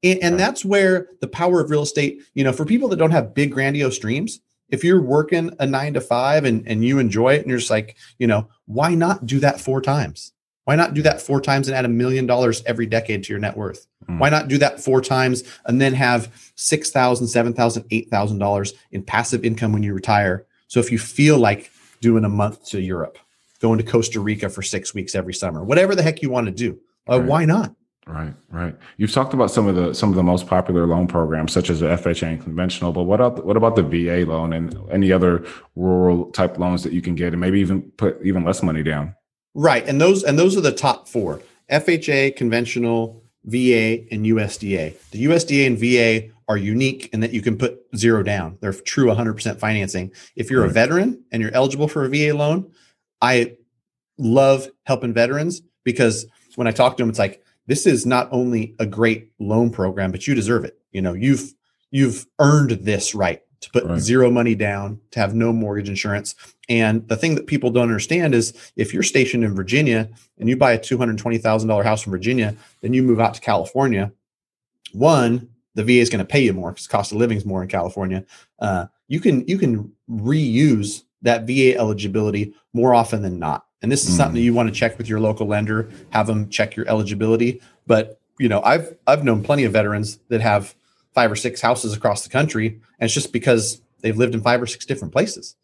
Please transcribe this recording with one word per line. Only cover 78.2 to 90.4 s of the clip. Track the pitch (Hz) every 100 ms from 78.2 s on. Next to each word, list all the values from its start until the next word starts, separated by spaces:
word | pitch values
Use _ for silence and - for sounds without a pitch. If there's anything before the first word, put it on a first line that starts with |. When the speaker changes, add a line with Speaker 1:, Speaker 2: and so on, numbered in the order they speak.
| 95 - _ _
Speaker 1:
Uh, | 107 92 87 _ _
you | 151
can, | 240 135 123
you | 190
can | 175 110 104 _ -
reuse | 113 110 151 143 113 151 113 104 - _ _
that | 117 117 113
V | 131 131
A | 127
eligibility | 110 101 98 104 107 101 104 - _
more | 120 127
often | 120 117 110
than | 101 90
not. | 80 71 _ _
And | 110
this | 139
is | -
Speaker 2:
Mm. | 90
Speaker 1:
something | 135
that | 98
you | 117
wanna | 117 113
check | 107 117 -
with | 110
your | 107
local | 107 107 107
lender, | 104 107 107 110 - -
have | 107 104
them | 107 101
check | - 107 -
your | 110
eligibility. | 110 101 101 110 113 120 127 _ _ -
But, | 110 110 - _ _
you | 123
know, | 104
I've, | 110 156 160 - -
I've | 151
known | 139 107
plenty | 104 147
of | 120
veterans | 107 104 104 107 - _
that | 117